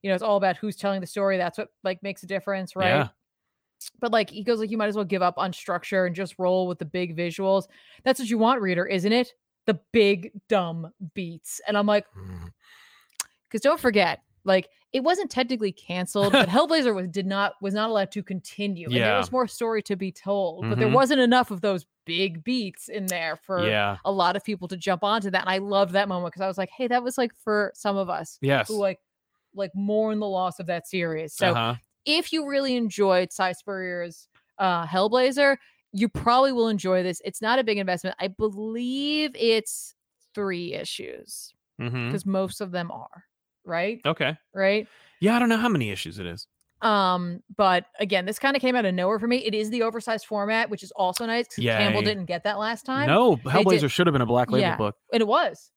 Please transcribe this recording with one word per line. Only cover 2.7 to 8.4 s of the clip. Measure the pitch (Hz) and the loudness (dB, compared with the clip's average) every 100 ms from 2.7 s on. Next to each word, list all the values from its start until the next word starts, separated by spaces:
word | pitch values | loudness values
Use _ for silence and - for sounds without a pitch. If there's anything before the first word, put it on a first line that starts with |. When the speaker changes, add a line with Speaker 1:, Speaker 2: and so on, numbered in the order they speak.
| 185 | -2
Speaker 1:
right? | 185 | 2
Speaker 2:
Yeah. | 151 123 _ _ _ _ _ _ _ - _ | 2 0 _ _ _ _ _ _ _ -20 _
Speaker 1:
But, | 240 | 0
like, | 226 208 | 0 0
he | - | -4
goes, | 208 226 | -2 -2
like, | 220 | -2
"You | 220 | -2
might | 214 | -2
as | 208 | -2
well | 190 | -2
give | 190 | 0
up | 180 175 | 0 0
on | 185 | -4
structure | 175 - 175 - 190 180 | -4 -6 -6 -2 0 0
and | 175 | -2
just | 185 - | -8 -2
roll | 180 185 180 | 0 2 0
with | 170 | -4
the | 160 | -6
big | 180 180 160 | -4 -4 -4
visuals." | 175 160 190 196 - _ _ - | -6 -2 2 2 0 _ _ -6
That's | - 262 | -2 0
what | 240 | 0
you | |
want, | 226 | 2